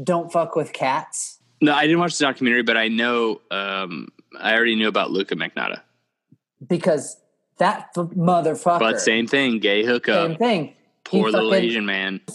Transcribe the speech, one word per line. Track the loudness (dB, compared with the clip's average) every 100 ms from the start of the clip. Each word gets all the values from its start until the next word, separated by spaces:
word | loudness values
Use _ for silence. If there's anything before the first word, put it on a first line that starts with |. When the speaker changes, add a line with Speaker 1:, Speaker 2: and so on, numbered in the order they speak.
Speaker 1:
Don't | -2 -2 0
Fuck | -2 -2 -2
with | -4
Cats? | -4 -2 -2 -4 -10 -12 -14 _ 0
Speaker 2:
No, | 2
I | 4 4
didn't | 2
watch | 2 0
the | 0
documentary, | 2 2 2
but | 2 2
I | 2
know, | 0 0 2 0 -2 -6
um, | -6 -4 -4 -6 -8 -12 -18 _ -4
I | 0 2
already | 2 2
knew | 2
about | 2 0
Luka | -2 -2 -4
Magnotta. | -6 -4 -6 -6 -14 _ _ _ _ _ _ -12 -4
Speaker 1:
Because | -2 0 0 -2 -16 _ _ _ -2
that | 0 0 -6 -6
f-, | -4 0
motherfucker. | 0 2 0 -2 0 0
Speaker 2:
But | 0 0
same | 0 0 0
thing, | 0 0 0
gay | 0 2 2
hookup. | 0 0 0 0
Speaker 1:
Same | 0
thing. | 0 0 -4 -12 _ _
Speaker 2:
Poor | -2 0 2
Speaker 1:
He |
Speaker 2:
little | 2 2
Speaker 1:
fucking | 2 2
Speaker 2:
Asian | 0 -2
man. | -2 -4 -6 -4